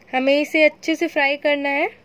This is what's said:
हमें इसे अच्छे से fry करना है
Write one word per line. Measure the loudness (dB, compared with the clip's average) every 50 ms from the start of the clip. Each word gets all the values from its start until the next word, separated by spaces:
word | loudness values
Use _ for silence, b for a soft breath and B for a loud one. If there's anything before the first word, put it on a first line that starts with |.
| _ -8 -4
हमें | -2 0 2 2 2
इसे | 0 0 2 2 2
अच्छे | 2 2 0 -4 -4 -4
से | -2 -4
fry | -4 -2 -2 -2 -2 -2
करना | -2 -2 -2 -2 -2 -2 -4
है | -2 -2 -4 -4 -6 -10